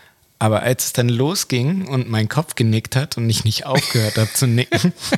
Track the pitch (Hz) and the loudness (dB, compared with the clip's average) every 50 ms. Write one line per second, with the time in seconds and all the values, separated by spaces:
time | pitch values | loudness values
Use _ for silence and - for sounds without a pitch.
0 | - _ _ _ _ _ _ _ - 110 107 104 - 117 127 - - - - - | -20 _ _ _ _ _ _ _ 0 2 2 2 2 0 0 -2 -2 -2 0 0
1 | 120 120 120 117 131 147 185 202 - - 139 123 120 139 185 190 190 - 135 131 | 2 2 2 2 0 0 0 -2 -2 -2 -2 0 0 0 0 -2 -4 -2 -2 -2
2 | 123 120 113 110 110 104 - - 165 - - - 123 110 110 110 113 - - 131 | -2 0 0 0 0 0 0 -2 -2 -2 -2 0 2 2 2 2 0 0 -2 -2
3 | 135 147 - - 117 113 113 - - 110 107 - - 143 135 139 - - - 120 | -2 -2 -4 -2 0 0 0 0 0 0 0 0 -2 0 0 0 0 0 0 0
4 | 110 107 - - 110 107 - - - 127 117 117 127 - - 339 - 180 175 - | 0 0 2 0 0 0 0 0 2 2 2 2 2 0 0 0 0 0 -2 -2
5 | - - - | -4 -2 -2